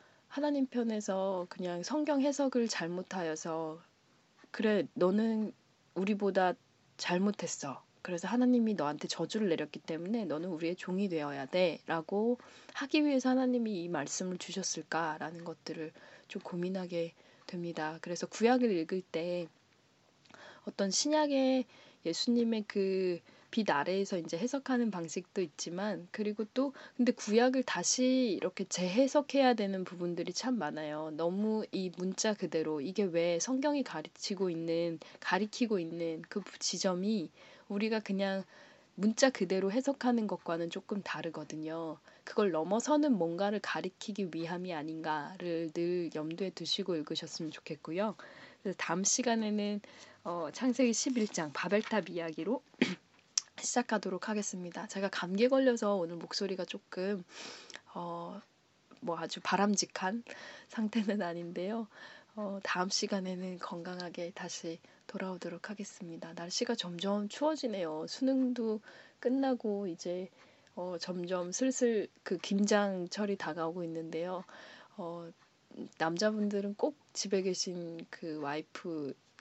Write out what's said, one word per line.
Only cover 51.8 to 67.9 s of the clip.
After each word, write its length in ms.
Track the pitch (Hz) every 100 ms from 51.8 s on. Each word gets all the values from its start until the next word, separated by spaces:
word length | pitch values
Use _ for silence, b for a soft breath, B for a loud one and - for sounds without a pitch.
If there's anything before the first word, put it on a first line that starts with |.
| 214 214 175
이야기로 540 | 170 165 160 165 269 - -
<clears throat> 240 | - 185 _ _ _ - - -
시작하도록 640 | - 247 240 214 185 185 -
하겠습니다. 580 | 208 202 185 175 170 208
제가 220 | 196 196
감기에 380 | - 175 196 247
걸려서 480 | 269 262 233 208 202
오늘 200 | 170 170
목소리가 480 | 170 - 196 185 175
조금, 580 | 202 - - 190 202 - B B B B B -
어, 480 | 180 170 170 170 196 - _ _ _ - -
뭐 160 | - 165
아주 220 | 165 -
바람직한 840 | - 185 208 202 - - 190 233 - B B B -
상태는 520 | - 214 226 208 208
아닌데요. 640 | 175 170 175 175 185 226 214 B B B - 214
어, 240 | 208 196
다음 260 | - 180 190
시간에는 720 | - 202 202 185 180 185 180
건강하게 720 | - 175 175 180 175 160 175
다시 460 | - 175 - 170 165 B B -
돌아오도록 600 | 208 190 175 170 170 -
하겠습니다. 640 | 208 202 - 170 165 165
날씨가 420 | 170 170 - 240 233
점점 540 | 180 175 196 208 208
추워지네요. 800 | - 302 311 247 196 165